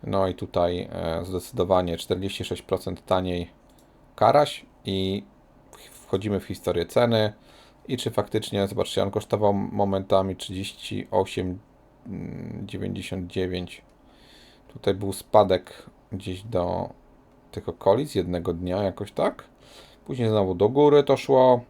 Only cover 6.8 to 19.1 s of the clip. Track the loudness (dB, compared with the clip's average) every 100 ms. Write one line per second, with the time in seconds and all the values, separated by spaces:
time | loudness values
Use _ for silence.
6.8 | 0 2 4 4 2 -2 -20 -20 -20 _
7.8 | -8 -6 -2 -2 -2 -4 -2 -2 -2 -2
8.8 | -4 -2 -2 -2 -4 0 2 2 -2 -2
9.8 | 0 -2 2 2 2 -4 -8 -8 -8 -10
10.8 | -10 -10 -2 0 0 -2 -6 -6 _ _
11.8 | _ _ -14 -10 -10 -10 -10 -10 -10 -8
12.8 | -6 -6 -6 -8 -6 -4 -2 -4 -6 -12
13.8 | _ _ _ _ -20 -20 -20 _ _ -6
14.8 | -2 -2 -2 -6 2 4 4 2 -2 -20
15.8 | -20 _ _ -10 -8 -10 -6 -2 -2 -4
16.8 | -6 -10 _ _ _ _ _ -12 -10 0
17.8 | 2 2 2 -2 -2 -2 -2 -4 -4 -2
18.8 | -2 -4 -8